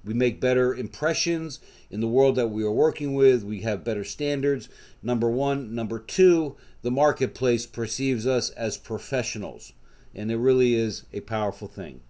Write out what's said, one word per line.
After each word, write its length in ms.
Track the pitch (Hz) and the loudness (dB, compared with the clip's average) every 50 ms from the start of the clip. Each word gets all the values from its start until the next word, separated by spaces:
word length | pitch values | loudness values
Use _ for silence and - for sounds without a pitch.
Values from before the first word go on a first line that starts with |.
| - | -6
We 100 | 101 110 | -4 -2
make 260 | 120 127 123 107 - | 0 0 0 0 0
better 340 | 131 127 127 127 127 123 123 | 0 2 2 4 2 2 0
impressions 840 | 120 117 - - - 147 160 160 - - 170 170 160 160 160 139 - - - - - - _ | -2 -8 -8 -6 -2 -2 -2 0 0 -2 -2 -2 -2 -4 -8 -10 -14 -16 -20 -20 -20 -18 _
in 80 | - 107 | -4 -4
the 80 | 113 | -2
world 280 | 113 117 131 135 135 120 | 2 4 4 4 4 4
that 120 | 127 120 | 2 0
we 160 | 113 107 107 107 | 0 0 -2 -2
are 80 | 107 | 0
working 420 | 107 127 151 160 151 - 147 143 139 | 2 2 2 2 2 -2 -6 -4 2
with. 300 | 135 135 131 127 120 101 | 6 6 6 6 6 0
We 180 | 101 107 98 | -4 -6 -4
have 220 | 98 113 107 92 78 | -2 -4 -4 -2 -2
better 220 | 117 110 104 98 | -4 -4 -4 -6
standards, 640 | - - - 147 147 143 139 135 143 139 127 - - - - - - - _ - | -8 -6 -4 -4 -2 -2 0 0 0 0 -2 -6 -14 -20 -20 -20 -20 -20 _ -4
number 260 | 117 123 117 117 117 | -2 0 2 2 0
one. 460 | 117 127 139 139 139 143 131 107 117 | 0 0 0 0 -2 -2 -4 -6 -6
Number 240 | 117 113 101 113 110 | -6 -4 -4 -6 -8
two, 560 | - - - - 185 185 175 165 160 143 - - - - - - | -8 -6 2 6 6 6 6 4 0 -2 -8 -12 -20 -20 -20 -6
the 100 | - 123 | -4 -2
marketplace 760 | 123 139 147 151 139 - 135 110 - - 131 123 120 120 120 | 2 4 4 2 4 2 -2 -4 -2 0 0 2 2 0 -2
perceives 600 | - - 117 117 107 - - 135 135 131 113 107 | -8 -8 -6 -6 -6 -4 -2 -2 0 0 0 0
us 240 | 127 131 123 113 - | 0 0 0 -2 -4
as 260 | - - - 110 - | -6 -4 -6 -6 -6
professionals, 960 | - - - 113 101 - - 139 127 113 - - 107 98 78 60 55 - - - - - - - - - - - | -6 -8 -8 -8 -8 -6 -4 -4 -4 -4 -4 -6 -8 -8 -10 -10 -14 -20 -20 -20 -20 -20 -20 -20 -20 -20 -16 -12
and 160 | - 107 110 | -8 -6 -4
it 60 | 113 | -2
really 380 | 113 120 131 131 127 127 123 120 | 2 4 4 4 6 4 4 4
is 280 | 113 113 110 101 - - - | 2 0 -2 -4 -8 -12 -10
a 80 | - 104 | -10 -10
powerful 460 | - - 113 110 107 101 95 - 107 | -6 -4 -4 -2 -2 -2 -4 -6 -14
thing. 320 | 95 - 104 90 76 65 65 - | -12 -10 -12 -12 -12 -12 -18 -20